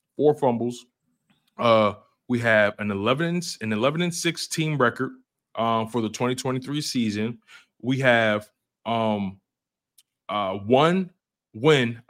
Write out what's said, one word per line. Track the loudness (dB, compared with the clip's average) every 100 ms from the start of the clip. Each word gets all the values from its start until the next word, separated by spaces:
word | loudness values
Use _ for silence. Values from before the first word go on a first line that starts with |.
| _ 0
four | 2
fumbles. | 2 0 0 -4 -8 -14 _ _ _ _ _ _ -2
Uh, | 4 4 4 0 _ _ -6
we | -2
have | 2 4 4 0
an | -4
eleven | -2 0 0 -2
and | -4
s-, | -6 -8
an | -4
eleven | -2 0 0
and | -4 -4
six | -6 -6 -6
team | -4 -4 0
record, | 0 0 -6 -10 _ _ _
um, | -4 0 0 -2
for | -4
the | -4
twenty | -2 -4
twenty-three | -2 -4 -6 -6 -6
season. | -6 -4 -2 -2 -6 -8 _ -20 _ _
We | -4 0
have, | 4 4 2 0 -4 _ _ _ -6
um, | -2 0 -2 -4 -8 _ _ _ _ _ _ _ _ -8
uh, | -4 -4 -4
one | 2 4 6 2 -2 -10 _ _ _ 0
win | 4 4 2 -2 4